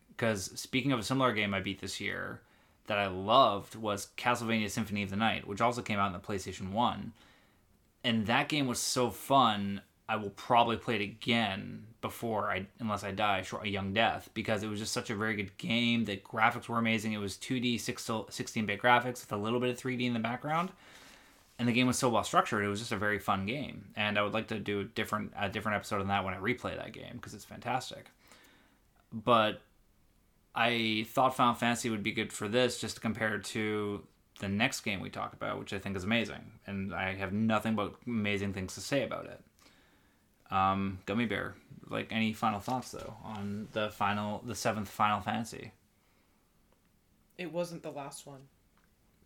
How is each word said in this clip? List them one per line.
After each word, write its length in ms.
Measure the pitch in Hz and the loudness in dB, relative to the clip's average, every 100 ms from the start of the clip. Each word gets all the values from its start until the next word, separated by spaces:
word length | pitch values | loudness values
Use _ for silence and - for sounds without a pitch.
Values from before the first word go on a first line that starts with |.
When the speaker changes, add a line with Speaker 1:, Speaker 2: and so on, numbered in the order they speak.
| - - | -16 -2
Speaker 1:
'cause 420 | 98 104 92 - | 0 0 -4 -10
speaking 320 | - 131 131 | -4 0 2
of 60 | 127 | 0
a 40 | |
similar 300 | 104 135 127 | 0 2 2
game 220 | 107 104 | 2 0
I 60 | 98 | 0
beat 200 | 95 92 | -2 -4
this 220 | 98 - | -6 -6
year 400 | 101 92 95 117 - _ _ _ - | -4 -4 -6 -10 -16 _ _ _ -2
that 120 | 104 | 0
I 80 | 98 | 0
loved 680 | 92 98 123 123 101 - 110 | 0 4 8 8 4 -6 -6
was 360 | 110 101 - - | -4 -4 -6 -2
Castlevania 520 | 123 120 113 113 104 | 0 2 2 0 0
Symphony 340 | 117 98 101 | -2 -4 -2
of 60 | 98 | -2
the 60 | 98 | 0
Night, 300 | 110 95 - | 0 0 -4
which 160 | 101 | 0
also 180 | 117 120 | 2 2
came 180 | - 104 | -2 0
out 80 | 98 | 0
on 60 | |
the 60 | 87 | -2
PlayStation 520 | - 101 98 90 95 | -4 -4 -4 -8 -4
one. 420 | 104 120 90 - - - - _ _ _ _ _ _ | 0 0 0 -8 -14 -20 -20 _ _ _ _ _ _
And 220 | 127 113 104 | 0 2 4
that 240 | 123 151 | 2 2
game 160 | 151 131 | 2 0
was 120 | 113 | 0
so 320 | - 127 120 | 0 2 2
fun, 680 | - - 139 120 104 98 98 - _ - | 0 4 6 6 4 -2 -4 -8 _ -4
I 60 | 110 | -2
will 140 | 101 | -4
probably 480 | - - 117 117 110 | -4 6 8 8 4
play 160 | - | 0
it 80 | 110 | 0
again 840 | 101 104 - 117 107 98 98 107 107 - | 0 -4 2 2 2 -2 -8 -12 -14 -10
before 500 | 110 - 117 104 104 | -10 -6 -2 0 0
I, 160 | 95 98 - | -2 -4 -6
unless 260 | 113 101 | -4 -2
I 60 | 101 | -2
die 320 | 98 104 95 | 0 2 2
short, 220 | 92 113 | 0 -6
a 40 | 107 | -4
young 240 | 98 98 | -2 0
death, 380 | 101 110 - - | 4 4 2 -6
because 300 | - 113 107 | -6 0 0
it 60 | 107 | 0
was 100 | 104 | -4
just 160 | 110 | -4
such 160 | 127 - | -4 -2
a 40 | |
very 220 | 104 110 104 | -2 0 -2
good 220 | 98 - | -4 -6
game. 480 | 90 117 120 117 107 | 0 2 4 2 2
The 100 | 98 | -4
graphics 500 | - 117 113 120 - | -4 4 4 4 -2
were 120 | 117 | 2
amazing. 340 | 113 113 110 | 4 2 2
It 60 | 107 | -2
was 180 | 101 - | -4 -6
two 240 | - 131 | -2 0
D, 160 | 123 113 | 2 0
six-, 340 | - 120 - 110 - | -2 -4 -2 -4 -4
sixteen-bit 500 | - - - 104 101 | -8 -6 -2 0 4
graphics 400 | 123 123 123 123 | 6 6 4 -6
with 120 | - | -6
a 40 | 107 | -4
little 240 | 107 123 | 0 2
bit 80 | 123 | 0
of 80 | 120 | -2
three 220 | 127 123 | -2 0
D 80 | 123 | 0
in 80 | |
the 40 | 117 | 0
background. 540 | 113 123 147 160 185 - - - - - - - _ - | -2 -2 -2 -2 -2 -6 -20 -20 -20 -20 -20 -20 _ -2
And 100 | 120 | 2
the 60 | |
game 120 | 120 127 | 4 4
was 120 | 117 | 4
so 100 | 131 | 4
well 160 | 110 | 4
structured. 400 | - 175 185 107 | 2 2 2 2
It 40 | 101 | 2
was 100 | 101 | 0
just 140 | 117 | -2
a 40 | 104 | -2
very 220 | 104 104 | 0 0
fun 260 | - 98 | 0 -2
game. 480 | 98 139 90 - - - | 0 -4 -6 -12 -10 -2
And 220 | 107 104 | 0 2
I 40 | |
would 100 | 104 | 2
like 160 | 107 110 | 0 -2
to 100 | 107 | -4
do 220 | 95 101 | -2 -2
a 40 | |
different, 500 | 95 - 107 107 98 - | -2 -4 -2 -2 -4 -4
a 140 | 101 | -4
different 260 | 110 107 101 | -2 -2 -2
episode 240 | - 104 | -2 -2
on 80 | 98 | 0
that 160 | 98 | 0
when 80 | 95 | 0
I 60 | 92 | -2
replay 360 | 98 - 95 | -2 -2 -4
that 180 | 82 - | -6 -10
game, 260 | - - 123 | -12 -12 -14
'cause 160 | - | -14
it's 100 | 104 | -14
fantastic. 680 | - - 123 127 - - - _ - - - - _ _ _ _ _ | -16 -10 -4 -4 -4 -12 -16 _ -20 -20 -20 -20 _ _ _ _ _
But 480 | 113 104 117 107 101 - _ _ _ _ _ _ _ _ | -2 6 6 6 2 -10 _ _ _ _ _ _ _ _
I 500 | 117 117 117 113 110 110 | 2 2 4 2 0 0
thought 260 | - 127 127 | 4 4 4
Final 180 | 123 | 2
Fantasy 360 | 113 120 120 120 | 4 2 0 0
would 120 | 110 | -2
be 100 | 104 | -2
good 200 | 110 107 | -2 -4
for 160 | - 107 | -4 0
this 320 | 120 123 120 | 4 4 2
just 140 | 110 | -6
to 60 | - | -4
compare 320 | 117 104 110 | -4 0 0
it 100 | 104 - | -2 -4
to 600 | 113 107 107 104 101 - _ _ - | -2 0 0 -2 -4 -10 _ _ -8
the 80 | 101 | -2
next 320 | 101 131 - | 0 0 -2
game 200 | 113 98 | -4 -4
we 100 | 98 | -6
talk 240 | 101 104 | -6 -8
about, 240 | - 104 101 | -6 -6 -4
which 160 | 107 | -6
I 40 | 101 | -6
think 180 | 98 95 | -4 -4
is 80 | |
amazing. 560 | 90 117 101 69 - - - | 0 2 0 -6 -14 -16 -8
And 280 | 98 95 | -6 -4
I 200 | 87 95 95 | -2 -2 -2
have 180 | 95 | -2
nothing 420 | 101 110 110 113 107 | 0 2 2 2 0
but 200 | 95 - 120 | -2 -4 -4
amazing 480 | 117 104 101 98 | -2 0 0 0
things 180 | 95 92 | -4 -6
to 60 | - | -6
say 220 | - 139 | -2 0
about 240 | 113 - - | 0 -4 -8
it. 180 | - - _ - _ _ _ _ _ _ _ - | -14 -20 _ -20 _ _ _ _ _ _ _ -2
Um, 500 | 95 95 95 98 92 | 4 4 4 0 -2
Gummy 220 | - 104 117 | -2 0 2
Bear, 300 | 95 92 - - - - | 0 -4 -10 -18 -18 -6
like, 220 | 110 107 | -6 -2
any 220 | 110 110 | 0 0
final 260 | 110 113 104 | 2 0 0
thoughts, 320 | 113 127 - | -2 -4 -4
though, 260 | - - 113 | -10 -10 -12
on 460 | 107 104 101 101 107 | -10 -8 -6 -6 -6
the 180 | 113 107 | -4 -4
final, 480 | - 101 104 104 104 | 0 0 0 -2 -4
the 160 | 120 | -6
seventh 340 | 104 120 107 101 | -4 -2 -2 -2
Final 320 | - 104 104 | 2 2 2
Fantasy? 520 | 101 113 113 - 113 - _ _ _ _ _ _ _ _ _ _ _ _ _ _ _ - | -2 -4 -4 -10 -14 -18 _ _ _ _ _ _ _ _ _ _ _ _ _ _ _ -12
Speaker 2:
It 160 | 175 | -6
wasn't 300 | 165 170 165 | -4 -4 -6
the 80 | 156 | -10
last 360 | 143 139 - - | -10 -10 -12 -16
one. 220 | 139 139 _ _ _ _ _ _ _ | -18 -20 _ _ _ _ _ _ _